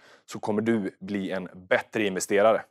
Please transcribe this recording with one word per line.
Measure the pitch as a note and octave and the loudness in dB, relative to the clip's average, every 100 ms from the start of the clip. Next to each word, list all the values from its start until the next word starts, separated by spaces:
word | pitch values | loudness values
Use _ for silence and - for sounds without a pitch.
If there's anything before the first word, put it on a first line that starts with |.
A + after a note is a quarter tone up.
| - - - | -20 -20 -16
så | A2 | -10
kommer | - G#2+ | -4 -2
du | A2 A#2 F#2 - | 0 0 -2 -8
bli | F#2 G2+ F#2 | -6 -6 -4
en | F#2 F2+ | -6 -8
bättre | F#2 F#2 A#2+ - A2+ G#2 | -10 0 0 0 -2 -2
investerare. | F#2 - G2+ G#2+ G#2 - | -2 0 4 4 4 -2